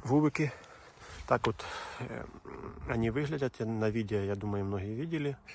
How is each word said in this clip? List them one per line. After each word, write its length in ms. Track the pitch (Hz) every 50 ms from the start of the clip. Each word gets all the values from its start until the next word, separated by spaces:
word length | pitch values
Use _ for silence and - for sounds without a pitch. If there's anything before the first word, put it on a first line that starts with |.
| -
вулики. 460 | 117 127 147 151 151 - - 156 139 - - - - - - - - - - - - - - -
Так 220 | - 123 123 - 117
от, 160 | 104 - - - - - - - - -
ем, 240 | - - 117 117 - - - - - - - - - - - - - -
вони 220 | 131 117 113 113
виглядять 500 | 110 135 151 143 160 143 139 123 - -
на 300 | 117 110 113 110 110 110
відео, 300 | 107 117 110 98 107 104
я 140 | 98 98 101
думаю, 300 | 101 101 104 101 101 98
многі 400 | 98 101 98 95 101 107 113 151
бачили. 320 | 170 170 160 147 143 139 - - - -